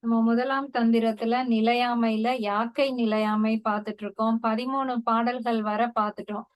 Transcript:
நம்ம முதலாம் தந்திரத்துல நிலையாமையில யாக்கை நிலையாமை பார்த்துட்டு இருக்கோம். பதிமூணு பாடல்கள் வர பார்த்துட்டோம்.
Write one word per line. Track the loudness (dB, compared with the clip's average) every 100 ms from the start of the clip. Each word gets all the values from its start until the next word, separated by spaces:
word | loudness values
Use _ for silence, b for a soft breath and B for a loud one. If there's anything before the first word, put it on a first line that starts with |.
நம்ம | 0 2
முதலாம் | 4 2 2 -2 -2
தந்திரத்துல | 0 2 4 2 -2 -2 0 2
நிலையாமையில | 2 4 2 2 0 0 0 -2 -2
யாக்கை | -2 -2 -2 0 -2
நிலையாமை | 0 0 0 0 0 0 0
பார்த்துட்டு | 0 -2 -4 -10
இருக்கோம். | -10 -4 0 0
பதிமூணு | 0 -2 -2 -2 -2 -2
பாடல்கள் | 0 2 2 -2 -2 -2
வர | 0 0 0
பார்த்துட்டோம். | 0 -2 -2 -8 -8 -10